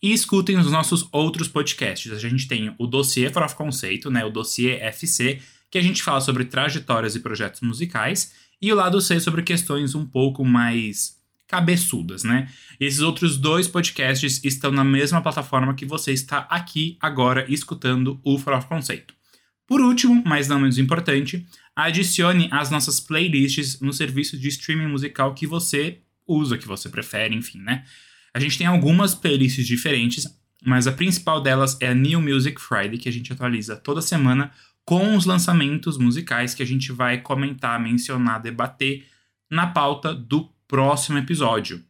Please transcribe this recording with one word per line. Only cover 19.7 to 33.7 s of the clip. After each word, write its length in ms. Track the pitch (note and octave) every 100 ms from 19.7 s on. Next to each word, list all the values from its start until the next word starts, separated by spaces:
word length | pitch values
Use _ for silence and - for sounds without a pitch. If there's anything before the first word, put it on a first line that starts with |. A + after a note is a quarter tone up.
| C4
último, 420 | B3 B3 B3+ A#3+ A#3+
mas 220 | D3 C#3
não 120 | C#3+
menos 180 | C3+ B2
importante, 680 | C3+ E3 E3+ C#3 C#3 F3+ F3 - _ -
adicione 720 | D#3 E3 F3+ - F3 F3+ E3
as 180 | C#3+ C#3+
nossas 280 | D3+ B2+ -
playlists 800 | - D#3 F3 D3 C#3 C#3 C#3 C3+
no 100 | C3+
serviço 460 | C#3 D3+ C3 D3 C#3+
de 100 | C3+
streaming 400 | C3+ - D#3+ D#3
musical 460 | C#3+ C#3+ - C3+
que 120 | C3+ D#3+
você 540 | E3 E3+ C#3+ D3+ F3 _ _ _
usa, 320 | D#3 D3 A#2+
que 100 | A2
você 200 | G2 -
prefere, 480 | - G#2 G#2+ A2 A2
enfim, 240 | A#2 -
né? 240 | G2 C3 - - - _ _
A 60 | B2+
gente 180 | C#3 C3+
tem 80 | F3
algumas 460 | F3+ C#3 E3+ G3
playlists 540 | - E3+ C#3+ C3+ C3 A#2+
diferentes, 580 | A#2+ D#3+ C3+ A#2 A#2+ - - _ _ -
mas 220 | B2+ B2+
a 40 |
principal 500 | C3 F3+ F3 - D#3
delas 360 | C#3 C3 C3+ C3+
é 60 | B2+
a 40 |
New 280 | B2 C#3 E3
Music 400 | D3+ C3+ C3+ C3+
Friday, 360 | - A2+ G2 A#2
que 120 | B2
a 20 |
gente 200 | A#2 B2
atualiza 420 | B2+ B2 A#2+ G#2